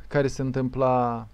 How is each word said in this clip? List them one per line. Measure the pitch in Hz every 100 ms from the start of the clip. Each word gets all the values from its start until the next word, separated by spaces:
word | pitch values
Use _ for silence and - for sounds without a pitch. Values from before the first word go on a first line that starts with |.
| -
care | 147 135
se | 131
întâmpla | 131 131 127 127 131 127 120 117 113